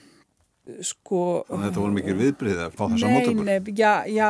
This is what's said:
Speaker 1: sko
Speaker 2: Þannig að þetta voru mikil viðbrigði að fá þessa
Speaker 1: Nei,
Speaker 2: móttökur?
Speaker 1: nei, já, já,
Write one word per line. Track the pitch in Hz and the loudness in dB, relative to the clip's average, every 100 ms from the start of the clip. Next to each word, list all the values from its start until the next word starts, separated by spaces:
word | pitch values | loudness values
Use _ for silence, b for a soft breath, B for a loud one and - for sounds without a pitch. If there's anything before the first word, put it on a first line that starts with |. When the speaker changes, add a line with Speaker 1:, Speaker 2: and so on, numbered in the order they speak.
| B B _ _ _ _ - 120 | B B _ _ _ _ -18 -10
Speaker 1:
sko | 175 - - 185 175 170 | -10 -10 -4 -2 0 -2
Speaker 2:
Þannig | - - | -4 -4
að | 101 | -4
þetta | 185 | -2
voru | 104 | -2
mikil | 101 98 95 | -2 -2 0
viðbrigði | 131 139 113 87 | 0 0 -2 -2
að | 85 - | -4 -4
fá | |
þessa | - 226 - | -2 0 4
Speaker 1:
Nei, | |
Speaker 2:
móttökur? | 247 240 220 | 4 2 0
Speaker 1:
nei, | 202 196 202 | 0 -2 -2
já, | 208 214 190 - | 2 2 2 0
já, | 214 | 0